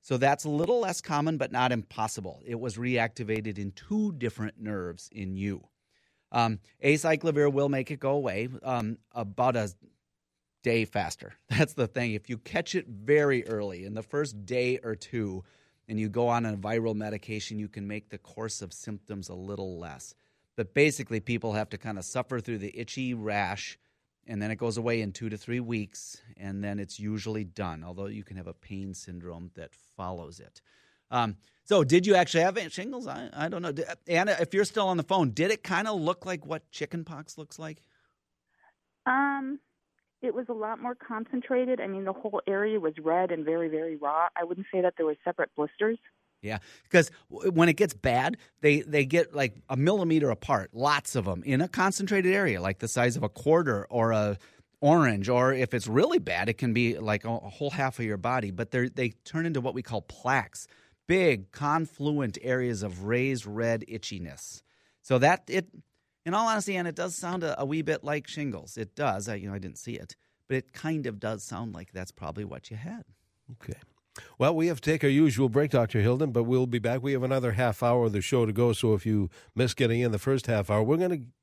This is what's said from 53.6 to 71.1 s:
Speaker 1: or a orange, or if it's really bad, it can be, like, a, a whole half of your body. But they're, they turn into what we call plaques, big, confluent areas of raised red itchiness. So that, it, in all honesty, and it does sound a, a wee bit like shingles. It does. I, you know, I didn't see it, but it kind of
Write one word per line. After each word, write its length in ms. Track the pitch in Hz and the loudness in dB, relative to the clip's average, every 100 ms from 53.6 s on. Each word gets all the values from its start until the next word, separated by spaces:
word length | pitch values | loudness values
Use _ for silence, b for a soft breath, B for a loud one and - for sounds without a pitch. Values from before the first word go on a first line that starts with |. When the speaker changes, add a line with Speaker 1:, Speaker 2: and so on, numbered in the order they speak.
| 151 104 - | 6 0 0
Speaker 1:
or 220 | 120 113 | 2 4
a 260 | 110 104 98 b b b _ | 4 2 -2 b b b _
orange, 500 | 143 170 139 101 98 | 6 8 6 2 2
or 240 | 123 127 | 4 4
if 200 | 131 123 | 4 0
it's 140 | 123 107 | 0 2
really 320 | 117 254 339 | 4 6 4
bad, 280 | 170 87 104 | 2 -2 0
it 100 | 113 | 0
can 160 | 123 | 0
be, 240 | 113 117 87 | 2 2 0
like, 260 | 107 104 113 | -2 -2 -2
a, 40 | |
a 200 | 117 101 | -6 -6
whole 220 | - 143 | -6 -4
half 280 | 139 135 - | -2 -2 -2
of 60 | 113 | -4
your 120 | 104 | -2
body. 340 | 117 127 104 | 0 0 -2
But 200 | 90 113 | -6 -2
they're, 180 | 127 123 | 0 0
they 200 | 135 123 - - | 0 -4 -4 -8
turn 200 | 160 165 | -4 -2
into 160 | 143 | -2
what 120 | 127 | -2
we 80 | 113 | -4
call 200 | - 113 | -6 -6
plaques, 640 | - - 123 131 - - - b b b - | -8 -4 2 2 0 -12 -20 b b b 0
big, 440 | 185 170 113 95 | 4 4 4 -4
confluent 840 | - 143 156 156 - 143 147 127 - | -4 0 2 0 -2 0 0 0 -4
areas 420 | 127 127 123 107 | -2 0 0 -2
of 220 | 101 90 101 | -4 -6 0
raised 400 | 120 135 127 104 | 2 2 -2 -4
red 380 | 107 117 113 - | -2 0 0 -4
itchiness. 720 | 113 - 98 85 69 - - _ _ _ _ | -10 -10 -10 -10 -12 -16 -18 _ _ _ _
So 160 | - 127 | 2 6
that, 260 | 143 185 - | 6 4 0
it, 200 | 190 175 - _ _ _ _ | -4 -4 -18 _ _ _ _
in 120 | 165 196 | -2 0
all 120 | 226 | 2
honesty, 280 | 214 202 190 | 0 0 -2
and 120 | 175 | -4
it 80 | 156 | -4
does 200 | 175 165 | -6 -6
sound 280 | 175 180 | -6 -4
a, 160 | 165 - | -4 -4
a 60 | 139 | -2
wee 160 | 160 | -2
bit 220 | 156 156 | -2 -4
like 240 | 147 151 - | -2 -6 -6
shingles. 500 | 156 147 92 - - | -8 -6 -8 -12 -10
It 160 | 104 | -10
does. 340 | - 143 98 104 | -4 -2 -2 -4
I, 80 | 101 | -8
you 120 | 98 | -8
know, 80 | 98 | -8
I 40 | |
didn't 200 | 95 - | -10 -12
see 140 | - | -12
it, 220 | 113 - - _ _ _ | -12 -12 -20 _ _ _
but 100 | 131 | -4
it 160 | - | -4
kind 340 | - 160 160 | -8 -4 -2
of 120 | 127 | -4